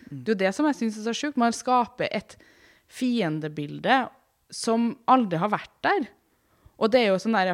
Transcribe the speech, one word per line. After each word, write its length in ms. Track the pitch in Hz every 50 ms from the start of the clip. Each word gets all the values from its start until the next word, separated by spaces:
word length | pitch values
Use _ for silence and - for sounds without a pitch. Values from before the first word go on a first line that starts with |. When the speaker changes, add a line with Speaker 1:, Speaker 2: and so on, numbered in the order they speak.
| - -
Speaker 1:
Mm. 140 | 151 135 123
Speaker 2:
Det 80 | 214
er 40 | 220
jo 20 | 190
det 160 | 190 190 196
som 120 | - 302
jeg 100 | 311 269 -
synes 200 | 233 226 208 220
er 100 | 214 233
så 60 | 226
sjukt. 220 | - - 302 285
Man 140 | 254 233 233 226
skaper 540 | - - 254 254 247 233 - - - 160 - -
et 240 | 185 - - - - - _ _ _ _ _ _ _ _
fiendebilde 1160 | _ - - 254 247 240 233 190 160 151 156 151 156 151 151 147 147 147 147 151 190 254 269 233 - - _ _ _ _ _ _ _
som 420 | - - - 233 226 226 233 233 202 - _ -
aldri 300 | 254 262 233 190 170 160 180
har 80 | 208 208
vært 200 | 170 - - _ _ -
der. 240 | - 392 392 247 - - _ _ _ _ _ _ _ _ _ _ - _ -
Og 120 | - - 220
det 100 | 254 233
er 60 | 202
jo 80 | 190 180
sånn 160 | - 220 226
der, 160 | 202 185 185